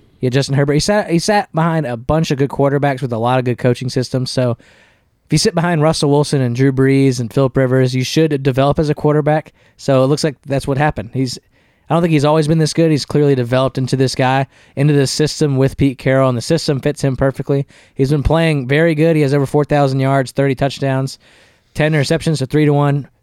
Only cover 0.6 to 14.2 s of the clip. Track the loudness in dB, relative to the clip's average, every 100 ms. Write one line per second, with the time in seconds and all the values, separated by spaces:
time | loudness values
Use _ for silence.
0.6 | 0 0 0 0 0 -2 0 0 0 -2
1.6 | -2 -2 -4 -6 -2 -2 0 0 -2 0
2.6 | 0 0 -2 -2 -4 -4 0 0 -2 -2
3.6 | -2 -2 -2 -4 -4 -4 -4 -2 -2 -4
4.6 | _ _ _ _ _ _ _ 0 0 0
5.6 | 0 2 2 2 2 2 2 0 0 2
6.6 | 2 2 2 4 2 0 -2 0 0 2
7.6 | 2 2 2 0 -2 0 0 0 0 2
8.6 | 2 2 0 0 0 2 2 0 -4 _
9.6 | _ _ 0 2 2 0 -2 -6 -6 -4
10.6 | -2 -2 -2 -2 -8 -6 -6 -6 -16 _
11.6 | _ _ -4 -2 2 2 2 2 2 0
12.6 | 0 2 2 0 0 0 2 2 0 0
13.6 | 0 -2 -2 0 0 0